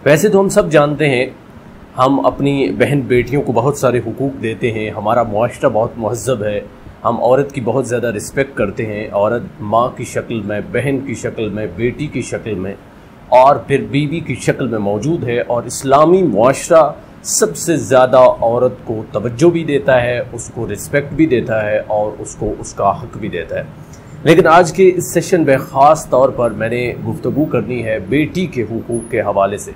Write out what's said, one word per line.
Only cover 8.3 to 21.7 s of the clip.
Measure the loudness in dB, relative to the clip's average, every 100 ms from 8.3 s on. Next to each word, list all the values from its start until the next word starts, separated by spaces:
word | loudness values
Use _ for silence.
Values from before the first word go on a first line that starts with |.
| -4 -4 -2
करते | -4 -4 -6
हैं। | -6 -4
औरत | 0 0 0 -6 -12
माँ | -2 0 0 -4
की | -8
शक्ल | -8 -6 -6
में, | -4 -6 -4
बहन | -4 -2 -4 -4
की | -8
शक्ल | -8 -6 -6
में, | -4 -8 -4
बेटी | -4 -4 -8
की | -6 -8
शक्ल | -8 -6 -6
में | -8 -10 -16 -20 -20 -20 2
और | 6 6 4 0
फिर | -2
बीवी | 0 -2 -2 -4
की | -6 -6
शक्ल | -2 -2 -2
में | -2
मौजूद | -2 -2 -2 -2
है। | -2 -4
और | -2 -4 -4
इस्लामी | -8 2 4 6 6
मुआशरा | 4 4 2 2 4 4 4 0 -16 -16
सबसे | -6 -2 -2 -2 -2 -2
ज़्यादा | 2 4 6 8
औरत | 6 6 0 2 0 -2
को | -8 -8 -6
तवज्जो | -6 -6 2 2
भी | 2
देता | -2 -2 2 2
है, | 2 -4 -6
उसको | -10 -12 -10 -8
respect | -8 -4 -4 -4
भी | 0 2
देता | 2 0 -2
है | 0